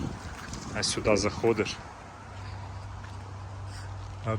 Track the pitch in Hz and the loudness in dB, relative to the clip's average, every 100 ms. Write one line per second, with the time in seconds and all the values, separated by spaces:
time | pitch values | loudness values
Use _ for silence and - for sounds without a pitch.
0 | - - - - - - - 107 104 - | -2 -4 -6 -8 -8 -6 -4 0 2 4
1 | 113 101 101 - 113 107 101 - - - | 6 8 6 4 6 6 4 0 -8 -12
2 | - - - - - - - - - - | -12 -12 -12 -10 -8 -8 -8 -8 -8 -8
3 | - - - - - - - - - - | -8 -8 -8 -8 -8 -8 -6 -6 -6 -6
4 | - - 127 | -6 -2 0